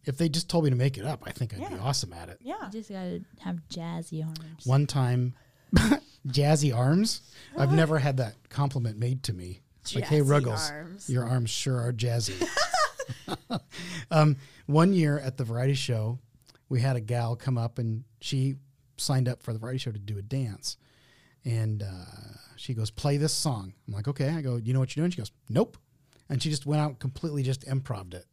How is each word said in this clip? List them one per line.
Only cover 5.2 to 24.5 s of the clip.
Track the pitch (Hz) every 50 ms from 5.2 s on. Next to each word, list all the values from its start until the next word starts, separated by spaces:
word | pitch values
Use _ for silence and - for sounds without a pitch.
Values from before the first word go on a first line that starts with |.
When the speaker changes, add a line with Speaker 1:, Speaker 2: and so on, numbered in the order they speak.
| 123 127 123 _ _ _ _ _ _ _
Speaker 1:
<laughs> | - 165 - 220 285 - - - - - _
jazzy | 139 123 139 143 147 160 147 147 147 113
arms? | 117 123 131 156 185 214 226 - - - - - - - - -
I've | - 139 135
Speaker 2:
What? | 147
Speaker 1:
never | 160 165 151 160 151
had | 131 147 139
that | 131 123 107 - _ _ -
compliment | - - 143 139 135 123 117 117 107
made | 104 117 123 131 131 -
to | - 98
me. | 90 90 90 92 - _ _ _ _ - - -
Like, | - -
"Hey, | - 151 151
Speaker 2:
Jazzy | 143 135
Speaker 1:
Ruggles, | 147 147 135 - - - - -
Speaker 2:
arms. | - 151 165 165 180 202 - -
Speaker 1:
your | 131 123 120
arms | 113 127 127 117 113
sure | - - - 135 127 123
are | 117 120 123
jazzy." | 110 117 123 117 117 110 - 92 -
Speaker 2:
<laughs> | 349 349 - 539 605 - 740 719 622 - - - 523 - - - - - - - - _
Speaker 1:
<laughs> | 247 - - _ - - 175 180 180 165 127 -
Um, | 165 156 151 151 143 135 - - - - -
one | - 143 156 165 196 196
year | 180 160 147 143 147
at | 139 131 131
the | - 131
variety | 110 113 120 127 135 139
show, | 135 - - 123 110 107 110 127 131 - _ _ _ _ _ _ _ _ _
we | 135 123
had | 120 135 131
a | 123
gal | 110 107 120 120 117 113 120
come | 117 - 135 127
up, | 117 117 120 - -
and | 120 113 110 117 131 _ _ _
she | - - 139 135 131 135 135 135 - _ _ _ _ _ _
signed | - - - 139 131 127
up | 120 123 -
for | - - 113
the | 110
variety | 113 120 131 131
show | - 123
to | 107 107
do | 101 104 107
a | 98
dance. | 98 107 131 139 131 113 98 98 - - - _ _ _ _ _ _ _ _ _ _ _ _ _ _
And, | 123 113 113 110 110 110 104 104
uh, | 101 92 92 90 92 - - - - - - - - -
she | - - - 127
goes, | 110 110 107
"Play | - - - 143 143
this | 143 151 156 -
song." | - - 160 127 107 95 95 98 _ _
I'm | - 104
like, | 101 104
"Okay." | 135 - - 139 139
I | 165 165
go, | 143 131